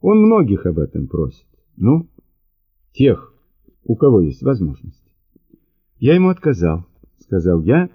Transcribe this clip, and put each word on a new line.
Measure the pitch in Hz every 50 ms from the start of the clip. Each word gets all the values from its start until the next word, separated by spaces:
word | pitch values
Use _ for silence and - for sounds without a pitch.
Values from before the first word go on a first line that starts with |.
Он | - 185 208 220
многих | 214 220 226 214 170 110 98 90 -
об | 90 82 80
этом | 76 69 _ 82 71
просит. | 65 - 76 80 65 - _ _ _ _ _ _ _ _
Ну, | - 90 110 147 165 165 _ _ _ _ _ _ _ _ _ _ _ _ _ _ _ _ _ _
тех, | - 131 143 107 - - - _ _ _ _ _ _ _ _ _ _ _
у | - 113
кого | - - 143 120 101
есть | 85 76 65 -
возможность». | - 131 139 110 90 76 65 - - - - _ _ _ _ _ _ _ _ _ _ _ _ _ _ _ _ _ _ _ _ _
«Я | 120 127 165
ему | 180 185 185
отказал», | 185 180 - 156 135 87 85 82 78 82 87 _ _ _ _ _ _ _ _ _
сказал | 98 92 80 92 90 82
я | 78 85 127 165 180 - _